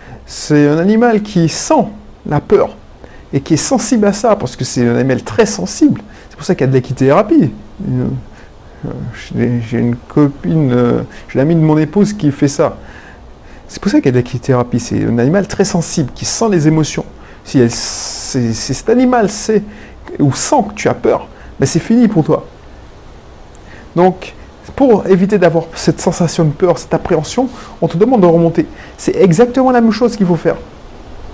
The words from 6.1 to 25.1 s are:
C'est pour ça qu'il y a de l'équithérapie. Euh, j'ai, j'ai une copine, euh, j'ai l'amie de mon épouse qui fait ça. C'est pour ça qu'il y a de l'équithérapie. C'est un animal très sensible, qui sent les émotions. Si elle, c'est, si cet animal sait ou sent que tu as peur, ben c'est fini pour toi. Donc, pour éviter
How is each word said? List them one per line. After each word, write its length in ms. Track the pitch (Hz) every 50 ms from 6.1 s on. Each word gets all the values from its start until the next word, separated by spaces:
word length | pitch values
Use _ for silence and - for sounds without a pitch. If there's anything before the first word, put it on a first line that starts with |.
| - - - -
C'est 100 | - -
pour 80 | -
ça 100 | - -
qu'il 60 | -
y 60 | 139 131
a 40 |
de 0 |
l'équithérapie. 800 | 131 131 123 - 123 - 131 135 147 185 220 - 339 302 175 110 - - - - - - 190 -
Euh, 1000 | 127 127 127 135 135 127 - - - - - - - - - - - - - - - 131 - 123 - - - - -
j'ai, 260 | 117 117 120 123 120 113 110
j'ai 100 | 120 117
une 160 | 117 120 120
copine, 800 | - - - - 147 147 139 143 - - 175 165 160 147 131
euh, 300 | 123 123 123 120 120 117 113 - - - - -
j'ai 100 | - 127
l'amie 160 | 135 156 170
de 60 | 165
mon 180 | 156 156 151 156
épouse 340 | 156 147 - 202 202 208
qui 200 | - - - 147
fait 160 | 135 - 147 139
ça. 280 | - - 156 123 - - - - - - - - - - - - - - - - - - - -
C'est 120 | - -
pour 100 | - 202
ça 80 | 294 302
qu'il 80 | -
y 20 | 139
a 40 |
de 40 | 123
l'équithérapie. 640 | 123 120 - - 120 - - 131 123 120 123 - 120
C'est 240 | 120 - - 107 107
un 140 | 113 117 120
animal 280 | 120 139 170 202 190
très 180 | - - - 196
sensible, 460 | 190 - 170 160 - - 175 143 -
qui 120 | - - -
sent 220 | - - - 226 220
les 160 | 196 165 147
émotions. 380 | 156 160 156 151 - - 165 - - - - - - - - -
Si 160 | - - 139
elle, 100 | 120 117
c'est, 840 | 117 - - - - - - - - - - - - 131 120 113
si 220 | 113 - - - 131
cet 160 | - - -
animal 400 | 220 247 262 254 254 240 214 196
sait 320 | - - - - 220 202 208 - - - - - - - - - - -
ou 140 | 147 139
sent 320 | 127 - - - 311 277 208 -
que 40 | -
tu 140 | - - 120
as 60 | -
peur, 340 | - - - - - - - - - - - - -
ben 60 | 139
c'est 120 | 135 - 165
fini 300 | - - 226 247 240 208
pour 160 | - 165 151
toi. 200 | - 147 - - - - - - - - - - - - - - - - - - - - - - - - - - - - - - - -
Donc, 400 | 165 180 185 185 - - - - - - - - - - - -
pour 320 | - 277 262 220 180 -
éviter 320 | 175